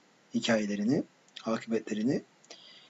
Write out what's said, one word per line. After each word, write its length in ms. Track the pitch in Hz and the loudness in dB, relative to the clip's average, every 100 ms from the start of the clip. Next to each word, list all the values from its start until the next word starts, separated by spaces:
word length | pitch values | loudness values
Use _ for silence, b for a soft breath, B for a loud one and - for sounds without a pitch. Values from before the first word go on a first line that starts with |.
| _ _ _ | _ _ _
hikayelerini, 720 | 117 120 110 104 101 104 151 - _ _ - - | -2 2 2 2 0 2 2 0 _ _ -10 -4
akıbetlerini, 760 | 113 - 113 104 107 113 165 - _ - b b b b | -4 0 -2 -2 -2 0 0 -4 _ -20 b b b b